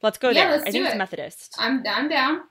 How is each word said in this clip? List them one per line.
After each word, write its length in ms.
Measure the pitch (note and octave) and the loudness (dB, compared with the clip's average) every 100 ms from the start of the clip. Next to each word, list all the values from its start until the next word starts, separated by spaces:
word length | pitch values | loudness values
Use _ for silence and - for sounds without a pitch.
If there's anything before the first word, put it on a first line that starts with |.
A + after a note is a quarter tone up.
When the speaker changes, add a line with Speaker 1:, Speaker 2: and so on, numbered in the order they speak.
Speaker 1:
Let's 140 | G#3+ G#3+ | 0 0
go 120 | B3+ | 2
Speaker 2:
Yeah, 140 | C4+ F#4+ | 4 4
Speaker 1:
there. 60 | |
Speaker 2:
let's 100 | D4 | 2
Speaker 1:
I 20 | - | 0
Speaker 2:
do 60 | - | -2
Speaker 1:
think 60 | F4+ | 0
it's 100 | A3+ | -2
Speaker 2:
it. 20 | |
Speaker 1:
Methodist. 580 | F#3+ F3 B2 - - - | -4 -4 -10 -12 -18 -6
Speaker 2:
I'm, 240 | A3+ C4+ G#3+ | -2 0 0
I'm 220 | G#3 D4 | -2 0
down. 320 | D#4 C4+ D#4+ - | 0 2 0 -6